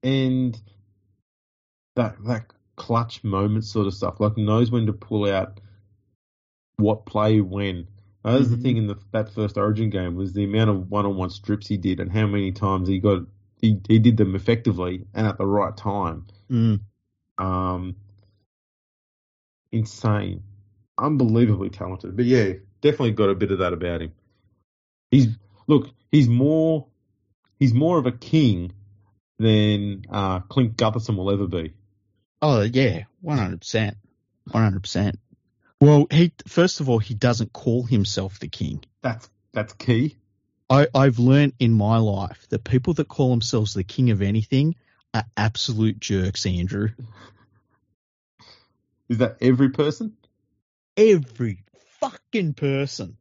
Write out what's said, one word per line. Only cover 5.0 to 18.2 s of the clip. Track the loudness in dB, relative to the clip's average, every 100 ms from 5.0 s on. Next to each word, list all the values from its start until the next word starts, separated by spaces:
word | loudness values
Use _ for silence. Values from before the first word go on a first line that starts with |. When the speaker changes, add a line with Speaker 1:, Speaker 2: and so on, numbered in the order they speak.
| -6 -2 0
Speaker 1:
out | -2 -4 -10 -20 _ _ _ _ _ _ _ _ _ _ -2
what | 0 0 -4
play | -2 2 2
when. | 0 -4 -6 -8 -12 -20 _ _
That | -2
was | 2 2
the | 0
Speaker 2:
Mm-hmm. |
Speaker 1:
thing | 0 -2
in | -2
the, | -6 -8
that | -6 -6
first | -6 -6 -2
Origin | -2 -2 -2
game, | -4 -6 -6
was | -6
the | -4
amount | -2 0 0
of | 0 -4
one-on-one | -4 -4 -4 -6
strips | -8 -6 -6 -4
he | -4
did | -4 -4
and | -4
how | -2 0
many | 0 -4
times | -4 -4 -2 -2
he | 0
got, | 0 0 -4 _ _ _
he, | 0 0 2
he | 4
did | 6 4
them | 0
effectively | -2 -2 -2 -2 -4 -6 -8 -12
and | -4 -4
at | -2
the | -2
right | -2 -2 -6
time. | -8 -4 -6 -8 -14 -20 _
Speaker 2:
Mm. | 0 2 0 -4 _ _ _ _ -8
Speaker 1:
Um, | -4 -2 -4 -6 -8 -12 -18 _